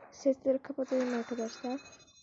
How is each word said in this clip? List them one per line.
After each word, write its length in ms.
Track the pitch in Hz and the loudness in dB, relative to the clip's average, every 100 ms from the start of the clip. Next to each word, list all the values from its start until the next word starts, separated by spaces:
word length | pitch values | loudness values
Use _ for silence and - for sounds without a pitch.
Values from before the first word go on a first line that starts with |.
| - | -6
sesleri 480 | - 277 262 269 269 | 0 4 4 4 2
kapatayım 540 | - 277 262 262 247 | 0 -6 0 2 2
arkadaşlar. 680 | 240 233 240 226 - 247 269 - - - - | 0 -2 -4 -4 -6 -6 -6 -8 -20 -20 -14